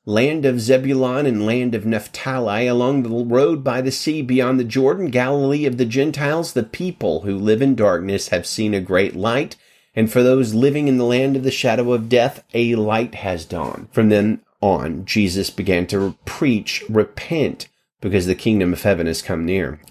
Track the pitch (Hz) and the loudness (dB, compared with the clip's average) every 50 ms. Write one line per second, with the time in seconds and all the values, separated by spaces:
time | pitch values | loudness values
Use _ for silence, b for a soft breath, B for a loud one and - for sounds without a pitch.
0 | b 110 104 110 131 147 156 160 143 131 123 120 107 120 131 131 135 135 139 131 | b -2 0 0 2 0 0 0 0 0 0 0 2 2 2 2 2 0 0 0
1 | 131 123 127 143 147 135 117 104 107 110 117 123 123 127 117 107 101 110 113 104 | 0 0 0 0 0 0 0 0 0 0 0 0 0 -2 -2 -2 -2 -2 -2 -2
2 | - - - - - 131 131 127 117 104 101 110 123 123 123 120 123 131 143 139 | -4 -8 -12 -10 -8 -6 -4 -2 -2 -2 -2 0 0 0 2 2 2 2 2 0
3 | 120 113 113 120 120 120 120 127 143 170 165 147 127 131 120 127 131 131 127 - | 0 0 -2 -2 -2 2 2 4 4 2 2 0 -2 -2 -2 -2 -2 -4 -4 -4
4 | - 156 156 156 131 123 127 131 123 127 131 127 123 113 110 135 131 135 175 196 | -4 -4 -2 -2 -2 0 0 2 2 2 2 0 0 0 0 2 2 2 2 0
5 | 185 143 117 123 123 131 143 143 139 135 143 147 151 131 123 123 123 113 113 135 | -2 -2 0 0 0 0 0 2 2 2 0 0 0 0 0 0 -2 0 0 0
6 | 143 156 147 147 147 143 156 165 165 - - 123 110 - - - 180 185 175 - | 0 0 0 -2 -2 -2 -2 -2 -4 -2 -2 -2 -2 -2 -4 -6 -6 -6 -6 -4
7 | 117 92 78 78 101 101 98 95 104 107 110 110 139 139 131 123 131 101 90 85 | -2 -2 -2 -2 -2 -4 -4 0 2 2 2 4 4 2 2 4 2 2 2 0
8 | 92 98 98 95 - - 92 90 85 - - - 110 107 104 98 92 92 92 92 | 0 -2 -2 -4 -2 -2 -4 -4 -4 -4 -4 -2 0 0 0 -2 0 0 2 2
9 | 101 - - 90 98 117 117 139 - - - - b b b b b b b 113 | 2 0 -2 -2 -2 0 0 -2 -2 -4 -10 -18 b b b b b b b 0
10 | 113 110 - 127 123 127 131 135 127 110 107 113 131 143 143 151 147 139 131 127 | 0 2 4 4 4 6 4 4 2 2 2 2 2 2 2 2 2 2 2 2
11 | 123 120 123 127 135 139 135 135 131 135 - - - 123 110 123 120 120 123 117 | 2 2 2 2 2 0 0 0 -2 -2 -2 0 0 0 0 2 2 0 0 0
12 | 110 113 123 120 117 135 - - - _ - 123 117 117 117 110 107 107 110 113 | 0 2 2 2 2 2 -2 -8 -12 _ -2 0 0 2 2 0 0 0 0 -2
13 | 123 - - - - 95 90 85 78 - 92 82 71 60 - - - - - 117 | -2 -4 -8 -8 -6 -6 -6 -6 -8 -8 -6 -6 -6 -6 -8 -10 -14 -6 0 2
14 | 110 107 107 104 101 110 104 - _ _ _ _ - 101 90 73 62 82 82 87 | 4 4 4 4 4 2 0 -2 _ _ _ _ 0 2 2 0 -2 -4 -6 -8
15 | 95 - - 113 101 90 87 98 92 - - - 92 98 92 87 90 - 104 98 | -8 -4 0 0 0 0 0 -2 -4 -4 -6 -4 -2 0 0 0 0 0 -2 -2
16 | 98 95 - _ - - - - 170 135 117 101 - - - - - - 110 107 | -2 -2 -4 _ -12 -12 -6 -2 0 0 0 0 -2 -6 -8 -8 -6 0 2 2
17 | - - - - - - 170 160 131 92 - - - - _ _ _ _ _ _ | 2 0 -2 -12 -8 -6 -2 -2 -2 -2 -4 -8 -14 -20 _ _ _ _ _ _
18 | - 98 95 95 87 92 92 - - 117 110 101 92 87 90 - - 104 98 85 | -4 0 0 0 2 0 -2 0 0 2 2 2 2 0 0 0 0 0 0 0
19 | 85 82 80 - - - 92 82 82 87 95 95 82 64 73 - _ - | 0 -2 -4 -4 -6 -6 -4 -4 -2 -2 -2 -2 -2 -4 -8 -12 _ -4